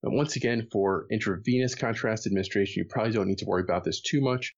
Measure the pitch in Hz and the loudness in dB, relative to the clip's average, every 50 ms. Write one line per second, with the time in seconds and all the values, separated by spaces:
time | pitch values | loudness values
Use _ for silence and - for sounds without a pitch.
0 | - - - 131 147 147 - 123 123 123 120 117 113 - - 104 98 98 95 85 | -2 0 0 0 0 0 -2 -2 0 0 0 0 -2 -2 0 2 2 4 2 0
1 | - - 107 107 - 107 95 87 107 - 123 123 127 123 - - - 117 113 - | -2 -2 -4 -2 0 -2 -2 -2 0 2 2 4 2 2 0 -2 -2 -2 -2 -2
2 | - 120 110 110 - - 98 95 95 - - 101 98 95 - 95 90 - - - | -2 -2 -2 0 -2 0 0 0 0 0 0 0 0 2 0 -4 -4 -2 -2 -2
3 | 107 113 110 113 98 95 98 92 - - 98 90 92 - 90 90 87 - 82 - | 0 2 2 2 2 0 0 -2 -2 -2 0 0 2 2 0 0 0 -2 -4 -4
4 | - - - 147 139 131 123 127 127 - - | -4 0 0 2 2 2 0 0 -2 -6 -10